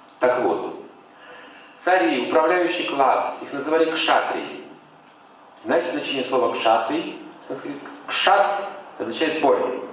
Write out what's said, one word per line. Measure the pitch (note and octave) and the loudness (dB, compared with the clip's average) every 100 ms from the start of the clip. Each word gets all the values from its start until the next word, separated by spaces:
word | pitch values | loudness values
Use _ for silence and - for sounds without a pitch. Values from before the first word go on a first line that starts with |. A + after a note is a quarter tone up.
| - - | -20 -2
Так | B2 B2 | 0 2
вот, | A#2+ - - - - - - - - - - - - - | 0 -2 -6 -12 -16 -20 -20 -20 -20 -20 -20 -20 -20 -6
цари, | - F#3 E3 C3 - | 2 2 2 0 2
управляющий | D#3+ D#3+ F3+ E3 - | 2 4 2 0 -2
класс, | - C#3+ C3 - - - | -2 2 2 2 0 -6
их | - | -10
называли | C#3+ C#3 D#3+ D#3+ | -8 0 2 2
кшатрии. | - - C3+ - - - - - - - - - - - - - - | 0 2 2 2 -4 -6 -10 -16 -20 -20 -20 -20 -20 -20 -20 -20 -12
Знаете | - E3 - | 0 0 0
значение | D3+ - C#3 | -2 -2 -4
слова | B2 C3 A#2 | 0 2 2
кшатрий? | - A2+ A#2 C#3 D#3 - - - - - | 2 4 4 2 -2 -4 -10 -16 -16 -12
Санскритское. | - - - - - - | -10 -10 -10 -12 -14 -6
Кшат | - - G3 G#3 G3+ - - - - | 2 4 6 4 0 -6 -10 -14 -10
означает | E3+ - D#3 D#3 | -8 -2 -2 2
поле. | C#3 B2 B2 - - | 2 2 0 -4 -10